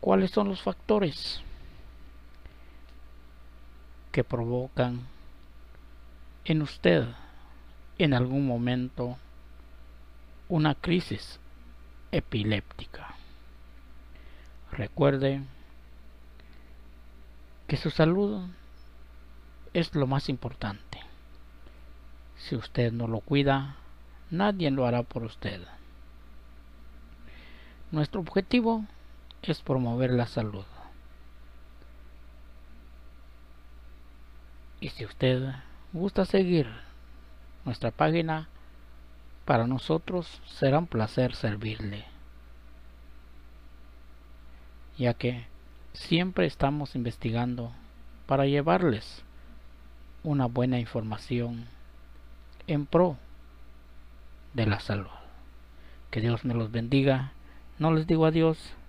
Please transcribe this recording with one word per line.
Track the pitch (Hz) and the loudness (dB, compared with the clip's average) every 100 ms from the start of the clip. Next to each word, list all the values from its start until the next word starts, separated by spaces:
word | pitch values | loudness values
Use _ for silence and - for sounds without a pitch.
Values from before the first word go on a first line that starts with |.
cuáles | - 190 190 | 6 6 6
son | - 202 | 4 2
los | 190 | 0
factores | - 185 - 214 185 - - - - - - - - - - - - - - - - - - - - - - - - - - - - - - | -4 -4 2 4 4 -2 -6 -8 -8 -12 -14 -16 -18 -18 -18 -18 -20 -18 -18 -18 -20 -18 -18 -18 -18 -18 -20 -20 -20 -20 -20 -20 -20 -20 -4
que | - | 0
provocan | 120 120 117 123 131 - 123 123 127 - - - - - - - - - - - - - | 0 0 0 -2 -2 0 0 0 -8 -14 -18 -18 -20 -20 -18 -20 -20 -20 -20 -18 -20 -14
en | - 160 | 2 2
usted | 147 - 175 165 120 120 - - - - - - - - | 2 4 6 6 4 -4 -16 -18 -18 -18 -18 -18 -18 2
en | 165 | 4
algún | 127 127 135 139 | 6 4 2 2
momento | 120 120 127 127 - 123 127 - - - - - - - - - - - - - | 2 2 0 -2 -4 -4 -6 -14 -18 -18 -18 -18 -18 -18 -18 -20 -20 -18 -18 0
una | 175 151 | 4 4
crisis | 143 - 175 - - - - - - - - - - - | 4 2 2 2 -6 -8 -16 -18 -18 -18 -18 -18 -20 -2
epiléptica. | - - 113 104 101 - - - - - - - - - - - - - - - - - - - - - | -2 0 0 2 0 -2 -12 -12 -12 -14 -16 -16 -18 -18 -18 -20 -20 -18 -18 -18 -18 -18 -18 -18 -18 -10
Recuerde | - 98 - 143 139 135 139 135 - - - - - - - - - - - - - - - - - - - - - - | -6 -4 4 4 6 2 0 -4 -14 -18 -20 -20 -20 -20 -20 -20 -20 -20 -20 -20 -20 -20 -20 -20 -20 -20 -20 -20 -20 -2
que | 147 | 0
su | 160 | 0
salud | - 160 180 202 208 180 180 - - - - - - - - - - - | 6 6 6 2 0 -6 -12 -18 -18 -18 -18 -18 -18 -18 -20 -20 -18 -4
es | 175 165 | 0 2
lo | 156 131 | 2 4
más | 135 - | 2 0
importante. | 131 123 - 107 98 - - - - - - - - - - - - - - - - | -2 -4 -4 -6 -6 -10 -12 -12 -18 -18 -18 -18 -18 -18 -18 -18 -18 -18 -18 -18 -16
Si | - 123 | -4 -4
usted | - - 120 | -2 2 2
no | 117 117 | 2 -2
lo | 113 | -2
cuida, | - 143 139 139 139 139 - - - - - | 2 4 6 4 0 -10 -16 -18 -18 -18 -6
nadie | 170 208 196 156 | 2 2 4 2
lo | 135 | 4
hará | 123 120 | 4 2
por | 120 - | 0 -4
usted. | 117 - - 95 87 - - - - - - - - - - - - - - - - - - - - - - | -6 -6 -6 -6 -12 -16 -18 -18 -20 -20 -18 -18 -18 -20 -20 -18 -18 -18 -18 -18 -18 -18 -18 -18 -18 -16 -4
Nuestro | 156 151 208 | 0 0 0
objetivo | 165 - 190 247 226 226 208 - - - - - | 2 0 4 4 6 2 -2 -12 -18 -20 -20 -10
es | - 160 | -2 -2
promover | - 131 120 117 127 | 2 2 2 2 4
la | 123 120 | 4 2
salud. | - 107 101 98 - - - - - - - - - - - - - - - - - - - - - - - - - - - - - - - - - - - - - - - - - | 0 -2 -4 -10 -14 -16 -16 -18 -18 -18 -18 -18 -18 -18 -20 -20 -18 -18 -18 -18 -18 -18 -18 -18 -18 -18 -18 -18 -18 -20 -20 -20 -20 -18 -18 -18 -18 -20 -20 -18 -18 -18 -18 -18 -10
Y | 147 | -10
si | - | -8
usted | 110 - 131 127 135 131 - - - | -10 2 4 4 0 -6 -12 -18 -10
gusta | 170 196 - | -2 0 2
seguir | 185 196 185 175 127 110 - - - - - - - - | 4 4 6 4 4 -2 -16 -18 -18 -18 -18 -18 -18 -10
nuestra | - 117 117 | -6 -2 -2
página, | - 151 165 160 156 160 - - - - - - - - - | 2 4 4 2 -2 -4 -16 -20 -20 -18 -18 -18 -20 -18 -16
para | - 127 117 | 2 4 4
nosotros | 127 - 160 - 180 165 - - | 0 2 0 2 -4 -4 -12 -16
será | - 139 143 | 2 6 6
un | 170 | 4
placer | 117 110 - 127 | 0 0 2 2
servirle, | - 117 101 110 107 104 101 - - - - - - - - - - - - - - - - - - - - - - - - - - - - - - | 2 -2 -2 -4 -4 -6 -6 -12 -18 -18 -20 -20 -20 -18 -20 -20 -20 -18 -18 -18 -20 -18 -20 -20 -20 -20 -20 -18 -20 -18 -18 -16 -18 -18 -18 -18 2
ya | 123 | 2
que | 120 123 123 117 - - - - | 4 0 -2 -8 -16 -18 -18 -16
siempre | - - 165 185 180 170 | -14 2 2 4 2 2
estamos | - 139 147 143 | 4 2 2 -2
investigando | 127 120 - 123 117 123 123 117 120 - - - - - | -2 -4 -2 -2 0 0 -2 -6 -10 -18 -18 -18 -16 2
para | 135 139 | 4 6
llevarles | 143 143 180 175 110 - - - - - - - - - - - - | 4 6 6 6 2 -2 -16 -18 -18 -18 -18 -18 -18 -20 -18 -18 -8
una | 160 143 123 | 0 2 4
buena | 120 127 123 | 4 2 2
información | 113 120 110 110 - 120 120 117 117 - - - - - - - - - - | 0 -4 -4 -6 -2 0 0 -4 -10 -14 -18 -18 -18 -18 -18 -18 -18 -16 -2
en | 147 143 | 0 4
pro | 165 180 139 - - - - - - - - - - - - - | 6 6 2 -12 -18 -20 -18 -18 -18 -18 -18 -18 -18 -18 -18 -10
de | 123 110 | 0 4
la | 98 | 4
salud. | - 98 95 - - - - - - - - - - | 2 -2 -2 -12 -16 -18 -18 -20 -20 -20 -18 -18 -6
Que | 117 | 0
Dios | 113 117 | 2 2
me | 127 | 2
los | 117 110 | 0 0
bendiga. | 113 117 139 135 131 135 - - - - - | -2 2 4 6 4 2 -8 -18 -18 -18 0
No | 156 | 4
les | 160 160 | 4 6
digo | 165 | 6
adiós | 160 160 160 156 - - | 8 8 6 4 -4 -14